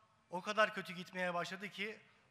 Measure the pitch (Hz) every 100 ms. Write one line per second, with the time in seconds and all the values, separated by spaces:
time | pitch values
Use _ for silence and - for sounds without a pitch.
0 | - _ - 175 202 208 208 190 180 175
1 | 180 185 180 175 170 190 196 - 208 214
2 | - - -